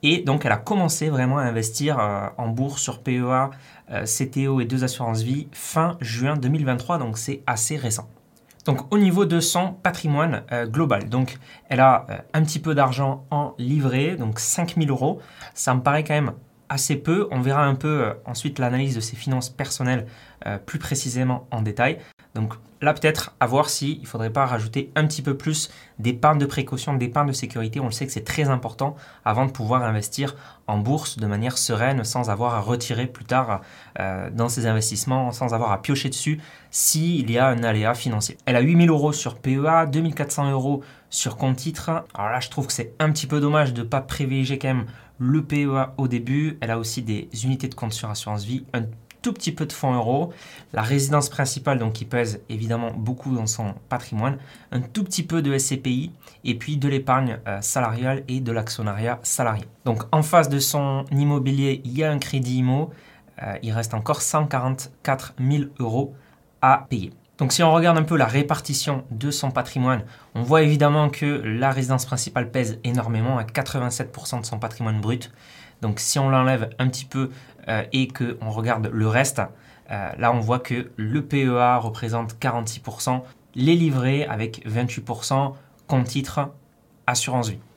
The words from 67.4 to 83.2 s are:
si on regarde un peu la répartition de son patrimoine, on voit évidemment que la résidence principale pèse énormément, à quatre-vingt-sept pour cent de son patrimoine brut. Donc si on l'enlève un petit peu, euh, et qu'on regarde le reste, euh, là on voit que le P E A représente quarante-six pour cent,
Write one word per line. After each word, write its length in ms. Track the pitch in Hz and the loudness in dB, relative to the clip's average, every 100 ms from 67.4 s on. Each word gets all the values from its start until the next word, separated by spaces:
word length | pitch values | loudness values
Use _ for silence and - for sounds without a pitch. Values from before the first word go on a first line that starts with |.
| 135 | 0
si 120 | - | 4
on 100 | 165 | 6
regarde 240 | 165 170 165 | 6 6 4
un 60 | |
peu 140 | 156 165 | 4 4
la 100 | 120 | 4
répartition 760 | 131 143 147 - 135 - 139 - | 2 2 -2 -2 -4 -2 -4 -4
de 180 | 113 139 | -4 -4
son 220 | 143 139 | -2 -2
patrimoine, 540 | 131 123 135 127 127 - - - - | -2 -2 0 2 2 -2 -14 -10 -4
on 80 | |
voit 180 | 120 156 | 4 6
évidemment 480 | 151 151 147 147 147 | 6 6 6 6 2
que 160 | 147 147 | 2 -2
la 460 | 147 107 110 135 | -2 -2 0 2
résidence 340 | 135 127 131 - | 2 0 0 0
principale 440 | 120 - - 117 | -4 -2 -2 -2
pèse 300 | 131 117 110 | -2 -2 -2
énormément, 540 | 120 123 113 110 117 131 | -2 0 0 0 0 0
à 60 | |
quatre-vingt-sept 680 | 110 - 135 139 123 120 117 | -2 -4 -4 -2 -4 -4 -8
pour 160 | - - | -8 -8
cent 120 | 123 | -6
de 60 | 110 | -6
son 120 | 110 | -6
patrimoine 440 | 110 - 113 110 | -6 -4 -2 -2
brut. 320 | 104 127 - - - - - _ | -2 -4 -6 -20 -20 -20 -20 _
Donc 180 | 113 104 | -4 -4
si 180 | - 147 | -2 0
on 120 | 135 | 4
l'enlève 400 | 135 127 131 113 - | 4 4 2 -2 0
un 80 | 131 | 0
petit 180 | - - | 0 -6
peu, 240 | 135 131 - - - - | -4 -4 -6 -20 -16 -4
euh, 140 | 110 110 | -4 -2
et 160 | 131 131 | 0 0
qu'on 420 | - 120 117 110 | -2 -6 -4 -6
regarde 400 | 107 113 113 110 | -4 -2 0 0
le 160 | 113 107 | 0 2
reste, 340 | 113 139 - 98 - - - - | 2 2 0 -6 -8 -20 -20 -12
euh, 180 | 104 95 - | -8 -8 0
là 140 | 117 | 2
on 80 | 123 | 2
voit 180 | 110 123 | 2 0
que 320 | 123 120 123 - | 0 -4 -4 -6
le 260 | 107 147 | -2 -2
P 240 | 143 143 131 | 0 0 2
E 140 | 123 | 4
A 180 | 123 123 | 4 4
représente 640 | 113 107 117 117 117 - | 0 -6 -4 -4 -4 -4
quarante-six 400 | 139 120 113 - | -2 -2 -4 -8
pour 220 | - - | -12 -6
cent, 220 | - 127 | -2 -2